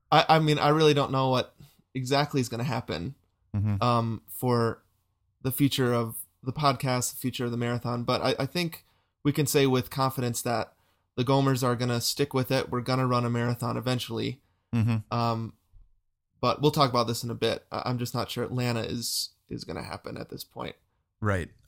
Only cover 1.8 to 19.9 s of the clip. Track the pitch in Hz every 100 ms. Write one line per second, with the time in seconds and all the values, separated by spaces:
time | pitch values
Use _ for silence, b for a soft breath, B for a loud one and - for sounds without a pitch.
1.8 | _ 131 127 139 147 139 120 113 139 120
2.8 | - 80 85 - _ _ _ 107 104 101
3.8 | 120 120 113 113 - - 127 120 113 -
4.8 | _ _ _ _ _ _ 131 - 139 -
5.8 | 123 120 113 117 - _ 127 139 147 123
6.8 | 135 123 120 - 127 120 120 117 120 120
7.8 | 120 120 120 123 123 131 135 180 170 -
8.8 | - _ _ _ 147 139 143 147 139 127
9.8 | 123 139 131 127 120 113 123 117 - _
10.8 | _ _ _ - 127 135 139 127 127 120
11.8 | 123 120 - - 143 135 127 131 - 123
12.8 | 120 127 127 123 120 120 120 120 120 117
13.8 | 117 127 - 113 113 131 _ _ _ 117
14.8 | 113 113 - 120 117 113 113 - _ -
15.8 | - _ _ _ _ _ - - 147 156
16.8 | 135 120 117 117 117 110 113 - - -
17.8 | - 123 120 127 104 120 120 123 123 117
18.8 | 107 120 117 - - _ _ 120 - -
19.8 | -